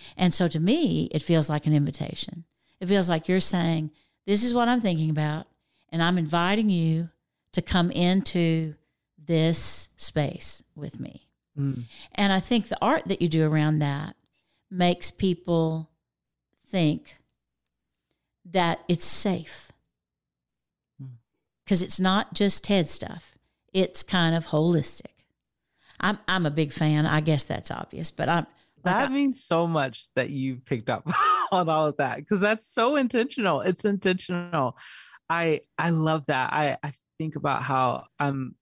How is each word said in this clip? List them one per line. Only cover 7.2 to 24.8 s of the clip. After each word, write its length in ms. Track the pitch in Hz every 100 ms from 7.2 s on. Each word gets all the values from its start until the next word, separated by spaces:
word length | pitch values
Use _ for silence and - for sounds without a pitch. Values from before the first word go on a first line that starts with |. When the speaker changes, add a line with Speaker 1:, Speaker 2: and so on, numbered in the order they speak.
| _ _ _
Speaker 1:
to 100 | -
come 280 | - 180 170
into 840 | - 175 190 - 180 165 160 160 151 _ _ _ _
this 720 | 151 165 160 160 - - - -
space 680 | - 156 143 - - - - -
with 240 | - -
me." 280 | - - _ _ _ 143
Speaker 2:
Mm. 260 | 139 127 117 - -
Speaker 1:
And 180 | - 202
I 80 | 190
think 280 | - 240 -
the 100 | -
art 240 | 220 294 180
that 160 | 190
you 60 | 170
do 160 | 160 156
around 280 | 156 151 151
that 360 | 143 139 - - _ _ _ _ _
makes 400 | 180 180 175 -
people 800 | - 190 175 - 165 160 160 160 _ _ _ _ _ _ _ _
think 500 | - 156 - - - _ _ _ _ _ _ _ _ _ _ _ _
that 400 | 180 180 170 - -
it's 180 | 165 -
safe. 640 | - 202 175 160 - - _ _ _ _ _ _ _ _ _ _ _ _ -
Speaker 2:
Mm. 140 | 131 120 _ _ _ _ -
Speaker 1:
'Cause 160 | 180
it's 160 | - -
not 360 | 185 196 -
just 320 | - 202 - -
head 200 | 202 151
stuff. 460 | - - - - _ _ _ _
It's 300 | 190 180 -
kind 320 | - 185 165 165
of 120 | -
holistic. 760 | 151 165 165